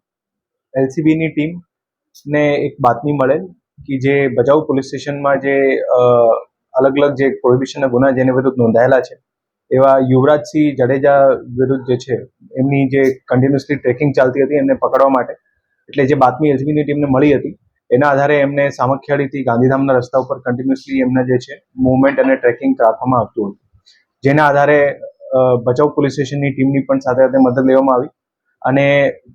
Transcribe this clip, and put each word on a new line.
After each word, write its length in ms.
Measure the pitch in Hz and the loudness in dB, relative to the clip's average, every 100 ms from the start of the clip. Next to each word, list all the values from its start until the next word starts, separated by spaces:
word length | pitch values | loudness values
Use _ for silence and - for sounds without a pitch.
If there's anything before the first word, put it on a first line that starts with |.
| _ _ _ _ _ _ _ 135 | _ _ _ _ _ _ _ -4
એલ 80 | 135 | -4
સી 160 | 147 | 0
બીની 240 | 156 156 160 | 0 0 -2
ટીમને 1300 | 156 156 175 _ _ _ _ _ - 143 147 147 147 | -4 -6 -8 _ _ _ _ _ -20 -6 -2 0 -2
એક 200 | 143 - | -4 -2
બાતમી 300 | 143 143 147 | -2 0 -4
મળેલ 340 | 143 131 156 185 - _ _ - | -2 0 -2 -4 -18 _ _ -10
કે 100 | 135 | -4
જે 300 | 135 139 139 | 0 0 0
ભચાઉ 400 | 117 123 151 151 | 0 2 2 2
પોલીસ 180 | 135 135 | -4 -4
સ્ટેશનમાં 540 | 135 143 143 139 139 | -10 -10 -6 -2 -2
જે, 380 | 139 139 135 131 | 0 0 0 0
અ, 220 | - 123 123 120 117 110 - _ _ | 0 2 4 4 2 0 -4 _ _
અલગ 240 | 131 135 139 | -4 -2 0
અલગ 160 | 143 | -2
જે 160 | 131 135 | 0 -4
પ્રોહિબિશનના 580 | - 123 127 131 147 135 | -2 0 0 -2 -6 -4
ગુના 240 | 120 135 | 0 0
જેને 200 | 131 131 | 0 0
વિરુદ્ધ 260 | 131 131 127 | 0 -2 0
નોંધાયેલા 420 | 113 113 127 160 | 0 2 2 2
છે, 220 | 165 - _ _ _ _ - | -2 -14 _ _ _ _ -4
એવા 260 | 127 135 135 127 | 2 4 4 2
યુવરાજસિંહ 640 | 131 139 151 147 156 147 131 | 2 2 0 0 -2 -2 0
જાડેજા 520 | 123 139 143 139 139 | -2 0 2 4 4
વિરુદ્ધ 580 | 120 123 123 131 135 123 | 2 -4 -4 -2 -2 -4
જે 100 | 120 | -6
છે, 160 | - 113 - _ - 135 | -4 -8 -8 _ -16 -4
એમની 300 | 135 139 135 | -2 0 0
જે 160 | 135 135 131 - | 2 0 -2 -2
કન્ટિન્યુઅસલી 480 | 127 135 139 - 139 | 0 2 0 -2 -4
ટ્રેકિંગ 380 | 127 123 147 135 | -2 -2 0 2
ચાલતી 260 | 131 139 | 0 0
હતી 120 | 135 147 | 0 0
એમને 180 | 135 | 0
પકડવા 360 | 127 123 131 135 | -2 0 2 2
માટે, 240 | 131 120 - _ _ _ _ _ | 2 -2 -10 _ _ _ _ _
એટલે 160 | 147 135 | -4 0
જે 100 | 139 | 2
બાતમી 340 | 127 123 151 | 2 2 0
એલ 80 | 131 | 0
સી 80 | 139 | 0
બીની 180 | 151 | -2
ટીમને 220 | 143 147 143 | -2 -2 0
મળી 260 | 131 147 131 | 2 2 2
હતી, 220 | 151 - _ _ - | -2 -12 _ _ -2
એના 160 | 123 147 | 0 2
આધારે 300 | 139 143 147 | 2 2 2
એમને 320 | 139 143 143 | 0 0 -2
સામખિયાળીથી 720 | 139 127 135 - 143 139 139 | -2 -2 -2 -2 -4 -2 -4
ગાંધીધામના 500 | 123 117 131 135 139 | -2 2 2 2 0
રસ્તા 260 | 127 120 135 | 0 0 -4
ઉપર 200 | 127 135 | -2 -6
કન્ટિન્યુઅસલી 600 | 127 123 131 131 139 135 | -6 -6 -4 -6 -4 -2
એમના 220 | 123 127 | 0 0
જે 160 | 127 127 | 0 -2
છે, 240 | 135 143 _ 127 | -4 -20 _ -2
મૂવમેન્ટ 440 | 127 131 135 135 | 0 2 2 2
અને 160 | 131 131 | 0 2
ટ્રેકિંગ 400 | 123 117 135 127 | 0 -2 -4 2
રાખવામાં 380 | 113 - 123 127 | 2 0 -2 -2
આવતું 300 | 107 117 101 | -2 -6 -8
હતું. 100 | - _ _ _ _ _ _ | -8 _ _ _ _ _ _
જેના 240 | 135 151 151 | 0 2 2
આધારે, 520 | 143 143 147 143 135 - _ - | 4 4 4 2 -2 -14 _ -4
અ, 220 | 131 127 123 | 0 2 2
ભચાઉ 400 | 117 123 147 147 | 0 0 0 0
પોલીસ 160 | 139 | -4
સ્ટેશનની 400 | 147 131 143 139 | -2 -6 -4 -4
ટીમની 340 | 135 131 139 131 | -2 -2 0 -2
પણ 140 | 135 | -4
સાથે 220 | 135 123 | -2 0
સાથે 160 | 127 135 | 2 2
મદદ 300 | 131 123 131 | 2 2 2
લેવામાં 280 | 135 135 123 | 2 2 0
આવી 120 | 151 _ _ _ _ _ | -2 _ _ _ _ _
અને 500 | 131 135 139 143 139 - _ | -2 0 2 2 0 -4 _